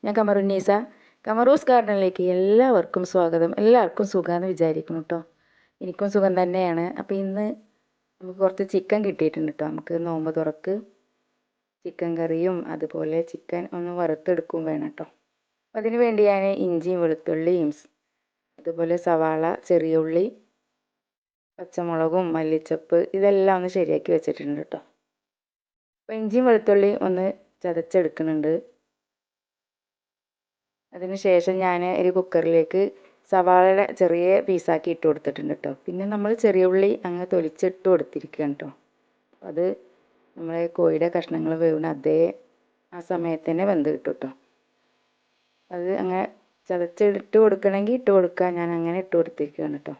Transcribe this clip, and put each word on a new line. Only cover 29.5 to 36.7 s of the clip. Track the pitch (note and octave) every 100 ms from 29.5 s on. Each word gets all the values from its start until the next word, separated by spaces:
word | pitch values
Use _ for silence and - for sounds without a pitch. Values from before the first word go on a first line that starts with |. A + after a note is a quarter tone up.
| _ _ _ _ _ _ _ _ _ _ _ _ _ _ F#3
അതിന് | F#3 G3 G3
ശേഷം | F3+ F3 F#3
ഞാൻ | F#3 F3 F3+ F#3
ഒരു | F3+ F3+
കുക്കറിലേക്ക് | F#3 E3+ E3 E3 D#3+ F#3 G3 - - _ _
സവാള | F#3+ F3+ F3+ F#3 F#3+ G#3 -
ചെറിയ | F3+ E3+ F3 F#3+ -
പീസാക്കി | F3+ - D#3+ D#3
ഇട്ട് | E3 D#3+
കൊടുത്തിട്ടുണ്ട് | D3+ - C#3+ D3+ D3
ട്ടോ. | - C#3 -
പിന്നെ | F3+ G3
നമ്മൾ | G#3 G#3 A3+
ചെറിയ | A3 F#3+ F#3